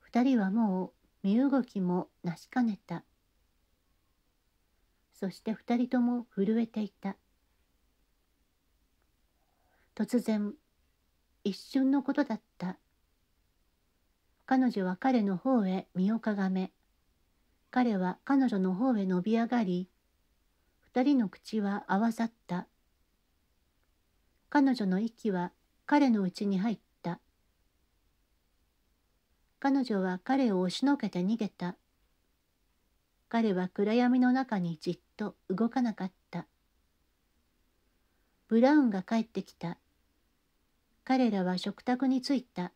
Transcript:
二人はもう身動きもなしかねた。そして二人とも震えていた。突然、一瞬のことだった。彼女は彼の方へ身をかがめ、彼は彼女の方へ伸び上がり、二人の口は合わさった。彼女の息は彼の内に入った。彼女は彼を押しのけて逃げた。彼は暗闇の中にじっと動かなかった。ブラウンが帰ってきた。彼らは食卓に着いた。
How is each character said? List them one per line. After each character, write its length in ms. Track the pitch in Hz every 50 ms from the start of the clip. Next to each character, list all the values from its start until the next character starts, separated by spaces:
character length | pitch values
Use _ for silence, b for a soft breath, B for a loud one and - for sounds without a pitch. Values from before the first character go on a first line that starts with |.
二 220 | _ - - 233
人 160 | 247 277 262 233
は 120 | 196 190
も 420 | 190 233 226 208 185 185 185 - _ _ _ _ _ _ -
う 20 |
身 120 | 196 202 233
動 240 | 269 285 269 269
き 180 | 240 - - 202
も 280 | 185 180 180 180 - _ _ _
な 140 | - 175 160
し 120 | - - _
か 140 | - 254
ね 160 | 247 226 202 - _
た。 180 | - 170 156 - _ _ _ _ _ _ _ _ _ _ _ _ _ _ _ _ _ _ _ _ _ _ _ _ _ _ _ _ _ _ _ _ _ _ _ _ _ _ _ _ _ _
そ 160 | - - 185
し 100 | 175 -
て 120 | _ 220
二 240 | 220 - _ - 240
人 120 | 247 254 240
と 120 | - 247
も 260 | 240 240 247 240 233 _ _
震 240 | - 196 196 220 233
え 60 | 233
て 160 | 226 - 220
い 80 | 214 190
た。 260 | _ _ - 196 196 _ _ _ _ _ _ _ _ _ _ _ _ _ _ _ _ _ _ _ _ _ _ _ _ _ _ _ _ _ _ _ _ _ _ _ _ _ _ _ _ _ _ _ _ _ _ _ _ _ _ _ _ _ _ _ _
突 240 | - 220 - - 247
然、 340 | - - 220 214 208 202 - - _ _ _ _ _ _ _ _ _ _ _ _ _ _ _ _
一 140 | _ 202 185
瞬 340 | - - - - 269 262 269
の 120 | 269 285
こ 120 | 269 - 170
と 100 | - 285
だ 120 | - 220
っ 40 | 208 _ _ _ _
た。 200 | 180 180 185 _ _ _ _ _ _ _ _ _ _ _ _ _ _ _ _ _ _ _ _ _ _ _ _ _ _ _ _ _ _ _ _ _ _
彼 240 | - 262 262 262 247
女 140 | - 202 190
は 120 | 185 185
彼 260 | - - 262 254 240
の 140 | 208 196 190
方 300 | 175 - 269 269 240 202
へ 220 | 185 185 190 - _ _
身 180 | 180 185 202
を 80 | 226 220
か 140 | - 220 208
が 160 | 196 196 190
め、 220 | 185 185 190 - _ _ _ _ _ _ _ _ _ _ _ _ _ _ _ _ _ _ _ _
彼 260 | - 254 254 240 214
は 220 | 190 185 180 185 _ _
彼 240 | - 277 277 262 240
女 100 | 214 196
の 160 | 185 185 185
方 220 | 180 247 269 247
へ 100 | 208 196
伸 140 | 190 185 180
び 180 | 175 214 220 226
上 80 | 233
が 160 | 226 247 240
り、 260 | 220 185 180 180 185 _ _ _ _ _ _ _ _ _ _ _ _ _ _ _ _ _ _ _
二 220 | _ _ _ 240
人 160 | 254 285 294 262
の 100 | 226 180
口 320 | - - _ - - 220
は 240 | 202 202 202 208 -
合 120 | - 185 196
わ 140 | 220 233
さ 120 | 226 - 233
っ 80 | 226 _ _ _
た。 200 | - 180 180 - _ _ _ _ _ _ _ _ _ _ _ _ _ _ _ _ _ _ _ _ _ _ _ _ _ _ _ _ _ _ _ _ _ _ _ _ _
彼 260 | - 294 277 269 254
女 120 | 247 214
の 120 | 190 185 190
息 320 | 220 226 - _ - 226
は 220 | 190 180 175 180 _ _ _ _ _ _ _
彼 240 | - 294 294 294 262
の 120 | 226 208
内 240 | 196 180 - - 214
に 120 | 202 196 185
入 140 | 185 233
っ 60 | 208 - _ _ _ _
た。 180 | _ 170 175 - _ _ _ _ _ _ _ _ _ _ _ _ _ _ _ _ _ _ _ _ _ _ _ _ _ _ _ _ _ _ _ _ _ _ _ _ _ _ _ _ _ _ _ _ _ _ _ _
彼 240 | - 277 269 277 254
女 160 | 247 220 190
は 180 | 185 185 180 185 _
彼 260 | - 262 277 269 233
を 100 | 196 180
押 100 | 185 180
し 140 | 175 - -
の 120 | 277 285
け 140 | - - 196
て 100 | - 175
逃 160 | 180 190 226
げ 120 | 226 220 190
た。 280 | _ _ 175 175 - _ _ _ _ _ _ _ _ _ _ _ _ _ _ _ _ _ _ _ _ _ _ _ _ _ _ _ _ _ _ _
彼 240 | - 233 226 220
は 160 | 190 180 180 180
暗 260 | _ - 202 208 220
闇 240 | 240 247 247 247 254
の 140 | 247 247
中 260 | 247 262 262 254 220 190
に 200 | 175 170 165 -
じ 120 | - 180
っ 60 | 175 - _ _ _
と 200 | - 214 202 - _ _ _
動 200 | 190 180 226 240
か 140 | - 262
な 120 | 247 233 202
か 120 | - 185
っ 60 | 190 _ _ _ _
た。 160 | - 170 - _ _ _ _ _ _ _ _ _ _ _ _ _ _ _ _ _ _ _ _ _ _ _ _ _ _ _ _ _ _ _ _ _ _ _ _ _ _ _ _ _
ブ 120 | 220 226
ラ 120 | 240 262
ウ 100 | 302 302
ン 80 | 277 240
が 140 | 196 190 185
帰 120 | - -
っ 80 | 214 220
て 200 | - _ 196 190
き 80 | -
た。 260 | - _ - 170 175 _ _ _ _ _ _ _ _ _ _ _ _ _ _ _ _ _ _ _ _ _ _ _ _ _ _
彼 260 | - 262 262 254 233
ら 140 | 202 196 180
は 120 | 180 185
食 260 | 180 - 202 196 -
卓 260 | - - 247 247 269 262
に 120 | 262 262
着 180 | 254 - 285 254
い 40 |
た。 300 | - _ _ - 180 180 _